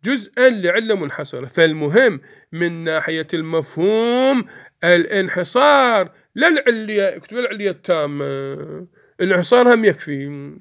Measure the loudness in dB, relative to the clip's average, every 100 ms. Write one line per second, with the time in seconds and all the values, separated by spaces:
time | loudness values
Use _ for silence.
0 | -2 -4 -4 4 4 4 0 0 0 -4
1 | -4 -8 -10 -10 -8 2 2 2 0 4
2 | 2 0 -12 -20 _ -4 -4 -4 -4 -4
3 | -4 -6 -4 -6 -2 -4 -4 -2 0 2
4 | 0 2 2 0 -2 -14 -20 _ 2 2
5 | 2 -2 -2 -4 -2 2 4 4 4 2
6 | -2 _ _ 0 2 2 2 0 -2 -2
7 | -2 -4 -10 -6 -6 -4 -6 -6 -2 -2
8 | -2 -4 -6 -6 -8 -10 -12 -14 -18 _
9 | _ _ 0 0 4 4 6 4 4 0
10 | -6 -8 -8 -12 -14 -18